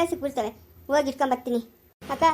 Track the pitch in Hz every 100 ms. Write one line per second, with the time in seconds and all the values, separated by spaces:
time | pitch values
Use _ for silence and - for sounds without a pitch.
0 | 339 349 277 269 220 - - - - 294
1 | 277 262 269 254 254 240 - - _ _
2 | - 269 330